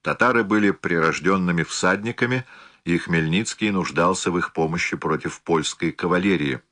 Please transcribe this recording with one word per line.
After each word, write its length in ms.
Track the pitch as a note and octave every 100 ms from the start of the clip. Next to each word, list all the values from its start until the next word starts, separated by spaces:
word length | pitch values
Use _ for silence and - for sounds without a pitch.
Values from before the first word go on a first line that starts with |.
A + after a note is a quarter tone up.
Татары 420 | - D2+ A#2+ A#2
были 280 | G2+ G#2+ G#2
прирождёнными 920 | F#2 - E2+ D#2+ D2+ D#2 F#2+ F2+ E2+
всадниками, 800 | D#2 - F#2 G2 G#2+ A#2 A#2+ B2+ B2+ - - _
и 120 | - E2+
Хмельницкий 760 | - E2+ D#2 F2 A2+ - G#2+
нуждался 600 | G2 E2 - F2 F#2 -
в 80 | F2+
их 160 | F2
помощи 420 | - D#2+ E2+ - C#2+
против 460 | D#2 D#2 - -
польской 500 | - E2 D#2 - E2+
кавалерии 680 | - F2 F2+ G2 F2+ D2 B1+ _